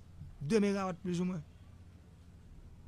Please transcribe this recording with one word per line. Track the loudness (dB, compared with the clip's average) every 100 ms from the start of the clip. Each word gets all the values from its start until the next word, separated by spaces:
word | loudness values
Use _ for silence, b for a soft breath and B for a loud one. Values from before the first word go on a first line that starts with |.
| -16 -14 -12 -6
deux | 4 6
mégawatts | 8 4 2 0
plus | 0 2
ou | 2
moins. | 0 -6 -14 -18 -16 -16 -18 -18 -18 -18 -18 -16 -16 -16 -16